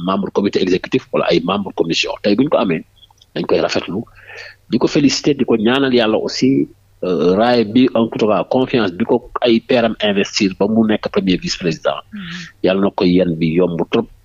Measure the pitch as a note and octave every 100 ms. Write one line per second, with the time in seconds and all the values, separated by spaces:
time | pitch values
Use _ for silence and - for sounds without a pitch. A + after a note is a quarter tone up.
0 | F2 G2 F#2+ - G2+ G2+ F#2 F2+ - -
1 | - - - F2 E2 G3+ G3 - - -
2 | - - G#2 G2+ C#3 - G#2 D#2+ - _
3 | - _ _ E2 F2 F2 E2 G2 - F#2
4 | A#2+ - - - - - _ G3+ - D#3
5 | G3 - - C#3 A#2+ A2+ G#2+ C3 C3+ A#2+
6 | A2 G#2+ - - C3 C3+ - - _ _
7 | F2+ E2 E2 F#2+ A#2+ A#2+ G#2 A#2+ B2+ A#2
8 | A2+ B2+ A2 F#2+ - B2+ C3 B2+ G2+ F2
9 | A2+ B2 - - B2 A#2 - B2+ A2+ G#2
10 | G#2+ G2+ G2+ - G2 F#2+ G2+ A2 A2 G#2+
11 | - G#2+ F#2+ F2 F2 - F2+ D2+ C#2+ C#2+
12 | - G#3 F3 F3 E3+ _ - - G2 -
13 | F#2 F2+ F2+ D#2+ E2 E2 F2+ E2 - A#2
14 | A2+ -